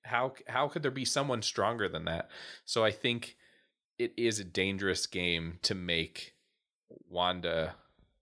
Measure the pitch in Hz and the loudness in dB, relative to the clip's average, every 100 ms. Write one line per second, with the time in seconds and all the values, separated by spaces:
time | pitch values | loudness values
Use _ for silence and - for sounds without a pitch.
0 | - 120 131 - - 123 143 170 143 131 | -4 0 -2 -4 -4 0 0 0 -2 -2
1 | 123 143 143 117 107 - 101 117 98 82 | 0 0 0 0 -2 0 0 2 -2 -2
2 | 82 82 - - - - - 117 110 104 | -4 -4 -6 -10 -16 -14 -4 2 2 4
3 | 123 120 - - - _ _ _ _ - | 0 0 -4 -16 -20 _ _ _ _ -4
4 | 120 - 117 107 92 95 95 98 98 87 | -2 2 2 2 -2 2 2 2 2 2
5 | - 90 87 82 82 85 - 95 87 85 | 0 0 2 0 -2 -2 -2 0 0 0
6 | 82 - - _ _ _ _ _ _ - | 0 -6 -14 _ _ _ _ _ _ -20
7 | - 87 90 90 85 82 78 - _ _ | -6 0 2 2 0 0 0 -4 _ _
8 | _ _ | _ _